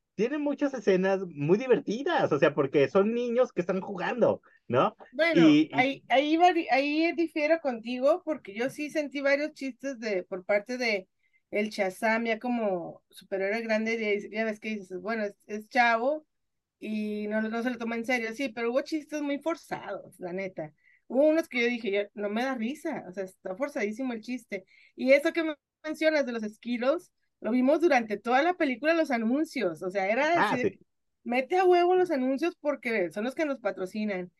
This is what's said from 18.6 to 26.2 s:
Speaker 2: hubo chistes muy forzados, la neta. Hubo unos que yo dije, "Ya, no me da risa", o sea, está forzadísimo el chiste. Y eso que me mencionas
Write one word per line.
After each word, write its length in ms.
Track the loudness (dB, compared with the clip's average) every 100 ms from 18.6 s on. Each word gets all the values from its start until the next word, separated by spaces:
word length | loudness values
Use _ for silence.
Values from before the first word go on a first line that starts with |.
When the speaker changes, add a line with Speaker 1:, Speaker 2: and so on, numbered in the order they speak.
| -2
Speaker 2:
hubo 100 | -2
chistes 400 | -2 -6 -6 -6
muy 160 | -4 -4
forzados, 800 | -4 -6 -8 -10 -8 -12 -12 -12
la 120 | -8
neta. 400 | -8 -8 -8 -12 -14 _ _ _
Hubo 200 | 4 4
unos 200 | 4 0
que 120 | 0
yo 40 | 0
dije, 220 | 0 -2
"Ya, 180 | -2 -2
no 160 | -6 -4
me 140 | -2
da 100 | -2
risa", 500 | -2 -4 -6 -6 -8 -10
o 40 |
sea, 120 | -10
está 320 | -10 -10 -12 -6
forzadísimo 560 | -6 -4 -4 -4 -6
el 80 | -6
chiste. 420 | -8 -10 -8 -12 -12 _ _ -2
Y 160 | 4
eso 200 | 6 6
que 100 | 0
me 100 | -2 -6 _ _
mencionas 400 | -10 0 2 2